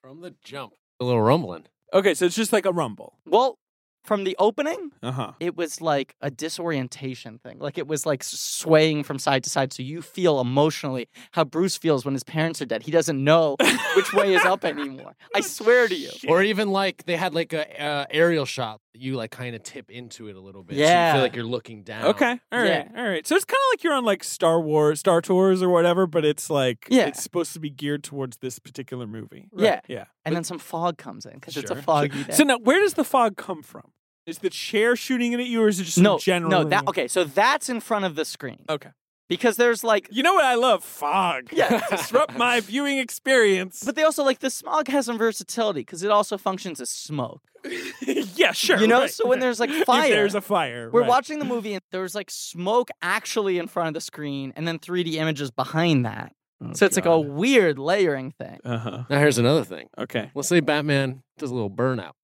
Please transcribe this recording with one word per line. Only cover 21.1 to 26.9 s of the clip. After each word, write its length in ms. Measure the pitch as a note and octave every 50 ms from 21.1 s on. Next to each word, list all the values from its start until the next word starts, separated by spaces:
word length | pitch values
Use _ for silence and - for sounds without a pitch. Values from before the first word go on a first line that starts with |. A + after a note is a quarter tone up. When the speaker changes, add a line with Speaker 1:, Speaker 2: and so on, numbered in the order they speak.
| D#3
Speaker 1:
feel 80 | C#3 C3
like 120 | B2 A#2
you're 80 | B2 A#2
looking 360 | A2+ B2 A#2+ - - A#2 G#2+ G2
down. 220 | - G#2+ A2 A#2
Speaker 2:
Okay. 320 | D3+ G#3+ - C#4 A#3+ A#3+ B3 _ _ -
All 60 | A#3+
right. 280 | A#3 G3 E3+ D3+ - - A3
Speaker 3:
Yeah. 80 | A#3 B3
Speaker 2:
All 60 | A3
right. 180 | F#3+ D#3+ D#3+
So 80 | - D4+
it's 80 | F#4+ -
kinda 160 | - - C5+ C#5 C5 B4
like 100 | - -
you're 100 | E4+ D4
on, 100 | C4+ B3
like, 180 | A3+ G3+ - -
Star 360 | - - - - E3 E3 E3+
Wars, 400 | E3 D3+ D3+ D#3 D3+ D3+ D3+ D3
Star 200 | - G3 F#3 E3+ E3
Tours 400 | - F#3+ F3+ F#3+ F#3+ F#3+ F#3 F#3
or 60 | F3+
whatever, 360 | F3+ E3+ E3+ F3 E3+ F3+ F#3+
but 180 | F3 D3+ E3+ D3+
it's, 240 | D3+ D3+ - - -
like, 360 | D#3+ C#3+ C3 B2+ A#2+ - - -